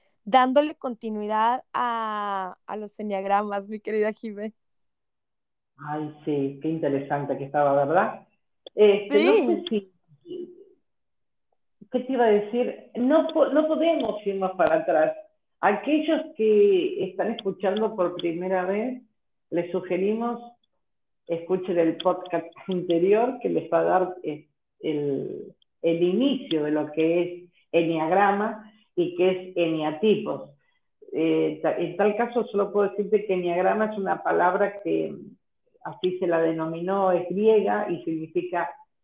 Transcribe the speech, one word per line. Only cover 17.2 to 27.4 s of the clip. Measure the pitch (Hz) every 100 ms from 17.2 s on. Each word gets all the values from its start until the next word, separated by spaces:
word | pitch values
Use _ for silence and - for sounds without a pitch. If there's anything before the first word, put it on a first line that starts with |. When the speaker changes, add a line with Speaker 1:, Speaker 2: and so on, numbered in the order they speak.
| 196
Speaker 2:
escuchando | - 196 - 190 208 214
por | 214 175
primera | 175 170 165 185 185
vez, | 185 202 247 254 - _ _ _ _
les | 170 170
sugerimos | 185 175 180 196 226 240 233 - - _ _ _ _ _ _ -
escuchen | 165 170 185 - 170
el | 165 -
podcast | 185 180 - 165 - - -
anterior | 180 175 170 190 214 247 254
que | 190
les | 170 -
va | 165
a |
dar, | 170 185 180 -
eh, | 156 147 - _ _ _
el, | 160 147 143 135 - - - - _ _
el | 170 165
inicio | 175 202 285 - - 160
de | 151
lo | 151 147
que | 160 160 175
es | 175 -